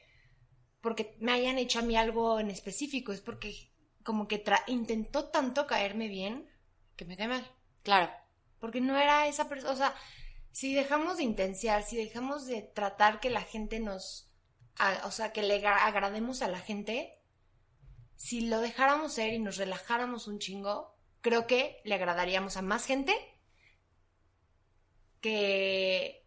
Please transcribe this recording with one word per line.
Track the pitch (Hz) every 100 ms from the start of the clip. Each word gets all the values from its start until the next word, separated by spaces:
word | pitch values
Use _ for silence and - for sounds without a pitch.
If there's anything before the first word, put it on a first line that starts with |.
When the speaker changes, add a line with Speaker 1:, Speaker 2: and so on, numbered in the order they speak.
| _ _ _ _ _ _ _ _
Speaker 1:
porque | 233 220 214 -
me | 226
hayan | 247 254 262
hecho | 247 233
a |
mí | 233 226
algo | 226 220 226 220
en | 214
específico, | 185 - 185 285 269 -
es | 196
porque | - 220 208 208 - _ _ _
como | - 220 208
que | 208
tra-, | - 202 -
intentó | 247 226 220 214 285 294
tanto | 320 262 269 294
caerme | 214 202 214 220
bien | 190 190 254 330 _ _ _ _ -
que |
me | 170 180
cae | 220
mal. | 254 247 - _ _
Speaker 2:
Claro. | - 196 170 - - _ _ _
Speaker 1:
Porque | 226 247
no | 262 277
era | 285 294 294
esa | 294 302
persona, | 277 277
o | 262
sea, | 277 - - - - - -
si | - 269
dejamos | 277 269 294 330 349
de |
intensiar, | 262 208 190 190 226 208
si | 208 233
dejamos | 214 233 262 285 254
de | 233
tratar | 202 - 202 - 208 214
que | 254
la | 220
gente | 190 220 214 220
nos, | 214 190 - - - _ _ _ - -
a-, | 202 185 -
o |
sea, | 190 220
que | 220
le | 208 202
gra-, | 208 202 214
agrademos | 202 196 214 233 254
a | 220
la | 180
gente, | - 202 208 233 330 - _ _ _ _ _ _ - - - -
si | - 240
lo | 226 220
dejáramos | 233 233 269 294 311
ser | - 220
y | 226
nos | 208 185
relajáramos | 190 185 - 240 247 240 214
un | 208
chingo, | 190 196 202 208 - - _ _
creo | 233 233 233
que | 247 294 -
le | 214
agradaríamos | 196 180 175 180 190 190 190
a |
más | 190 233 -
gente | 269 277 427 - _ _ _ _ _ _ _ _ _ _ _ _ _ _ _ _ _ _ _
que | 220 214 202 196 190 190 190 185 - -